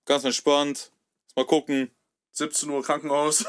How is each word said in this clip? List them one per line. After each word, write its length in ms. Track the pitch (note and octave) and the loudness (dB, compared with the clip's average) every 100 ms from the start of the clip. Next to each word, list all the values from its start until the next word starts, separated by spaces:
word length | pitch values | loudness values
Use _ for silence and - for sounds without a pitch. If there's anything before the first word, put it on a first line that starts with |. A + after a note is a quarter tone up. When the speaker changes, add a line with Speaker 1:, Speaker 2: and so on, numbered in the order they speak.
| - | -2
Speaker 1:
ganz 180 | C#3+ | 0
entspannt, 680 | C3+ B2 - C#3+ C#3+ C#3 - _ _ _ _ - | 0 0 2 2 2 -4 -10 _ _ _ _ -4
mal 100 | B2+ | 2
gucken. 460 | D#3+ C#3 C#3 B2+ _ _ _ _ | 2 2 -2 -2 _ _ _ _
Speaker 2:
Siebzehn 400 | - D3+ - D3+ | -8 -6 -4 -4
Uhr 120 | C#3+ | -4
Krankenhaus. 600 | C3 D3 D3+ C#3+ D3+ D3+ | -2 -4 0 0 2 0